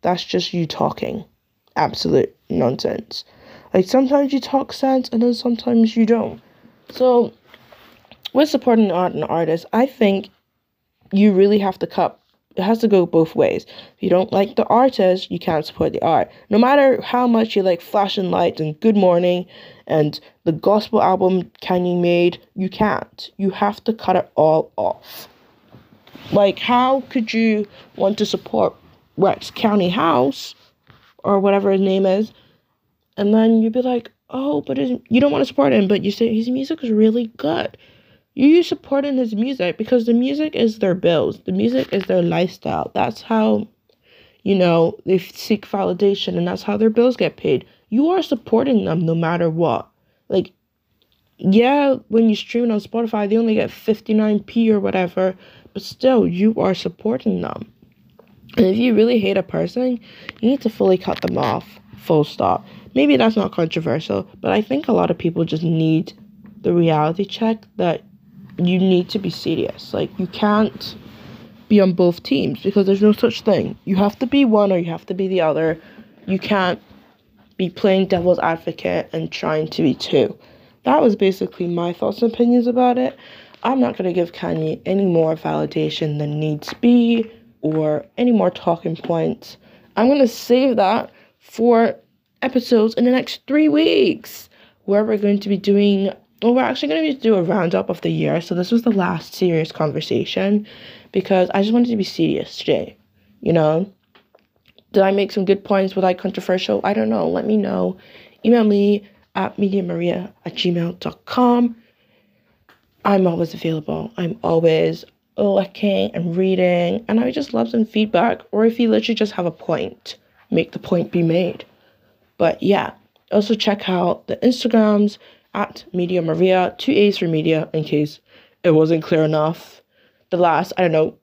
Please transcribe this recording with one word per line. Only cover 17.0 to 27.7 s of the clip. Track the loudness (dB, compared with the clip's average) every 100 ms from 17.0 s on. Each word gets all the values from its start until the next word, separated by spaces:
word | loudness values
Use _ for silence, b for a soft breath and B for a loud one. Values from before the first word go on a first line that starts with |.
how | 0 -2 2
much | 2 2 0
you |
like | 0 -2
Flashing | -2 -2 -2 -2 -2
Lights | 0 0 -2
and | -6 0
Good | 2 4
Morning | 4 4 2 0 -4 B B B -4
and | 0 0 -2 b b
the | -4
gospel | 0 2 2 2 0
album | 2 2 2 0 -4 _
Kanye | -4 -2 0 0
made, | 2 2 2 -2 _
you | -8 -8
can't. | -2 -2 -2 -8 -16 -20 _
You | -4
have | 0 -2 -2
to | -6
cut | -4 0 -2
it | -2
all | 0 2 2 -2 -4
off. | -4 -4 -12 -20 -20 _ _ _ _ -20 _ _ _ -20 -4
Like, | 2 2 0
how | 0 0 2 0 -2
could | -4 -2
you | 0 0 0 -4